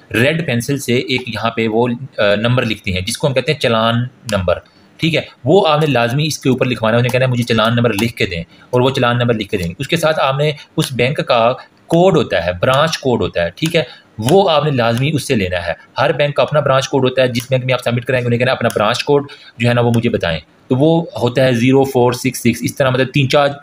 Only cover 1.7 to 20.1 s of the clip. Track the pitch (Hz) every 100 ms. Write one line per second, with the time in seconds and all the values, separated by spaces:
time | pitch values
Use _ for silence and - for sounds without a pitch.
1.7 | 110 123 120 131 - 104 104 117 127 117
2.7 | 104 - 92 92 - 147 131 123 151 131
3.7 | 113 113 117 123 - 117 101 90 85 -
4.7 | _ _ - - 147 - - 123 185 214
5.7 | 151 156 123 117 135 151 - 135 127 127
6.7 | 117 110 117 123 123 127 120 113 113 110
7.7 | 117 120 101 113 - 104 85 87 - -
8.7 | 123 131 131 120 120 120 110 101 101 85
9.7 | 87 135 170 156 160 147 139 151 147 -
10.7 | - 156 117 123 147 165 123 113 127 -
11.7 | _ - 165 185 165 - 95 85 90 117
12.7 | 135 160 - 135 113 90 87 85 - 160
13.7 | 170 - - _ - 110 190 196 151 151
14.7 | 135 117 117 139 151 - 127 92 90 85
15.7 | 80 - - 139 147 147 143 127 151 135
16.7 | 135 131 139 127 127 127 117 - 131 127
17.7 | 123 - 120 117 127 120 117 123 127 117
18.7 | - 107 120 - 143 143 - - - 120
19.7 | 120 120 117 117